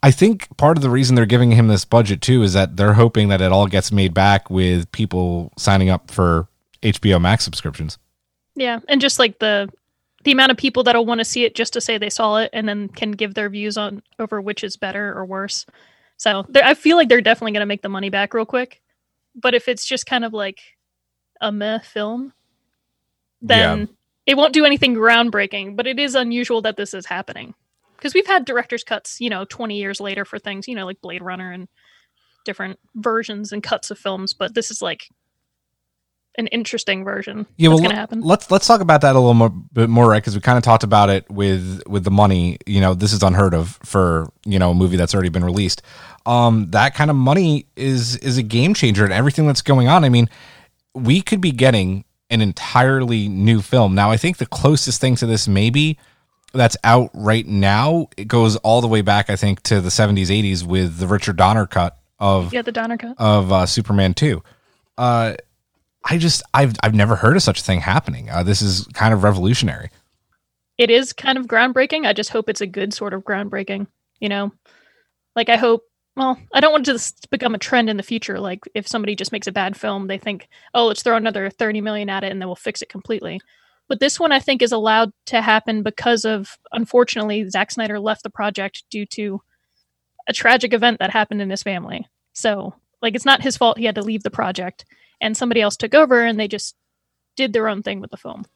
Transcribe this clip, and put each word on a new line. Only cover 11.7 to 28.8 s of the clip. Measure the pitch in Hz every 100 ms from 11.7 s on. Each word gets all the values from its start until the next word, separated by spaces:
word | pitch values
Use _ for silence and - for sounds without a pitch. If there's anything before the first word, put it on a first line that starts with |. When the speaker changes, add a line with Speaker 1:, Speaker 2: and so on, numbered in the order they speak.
Speaker 2:
to | 240
say | - 220
they | 208
saw | - 220 214
it | 220
and | 226 214
then | 208 202
can | - 220
give | 208 214 196
their | 208
views | 202 208 208
on | 208 202 _ _
over | 220 214
which | 202 208
is | 208 -
better | 196 196 208 196
or | 185
worse. | 190 196 - - _ _ _ _ _
So | - 196 196
there, | 269 254
I |
feel | 294 302 339
like | 285
they're | 240
definitely | 220 226 226
gonna | 208 208
make | 202
the | 202
money | 196 196
back | 196 202
real | 233 220
quick. | - 254 _ _ _ _ _ _ 254
But | 254
if | 247 247
it's | 247 -
just | 254 -
kind | 254 233
of, |
like, | 220 196 196 _ _ _ _ _ _ _ _
a | 214
meh | 208 208 220
film, | - - 208 240 269 _ _ _ _ _ _ _ _ _ _ _
then | 110 226 82 80
Speaker 1:
Yeah. | 208 _ _ _ -
Speaker 2:
it | 277
won't | 302
do | 311 302
anything | 277 262 233
groundbreaking. | 220 233 233 208 196 202 196 202
But | 240
it | 254
is | 285 262
unusual | 240 240 247 226
that | 220 214
this | 202
is | 196 185
happening. | 180 196 - - - _ _ _ _
'Cause | 294 359
we've | 392
had | 381 254
director's | 240 240 233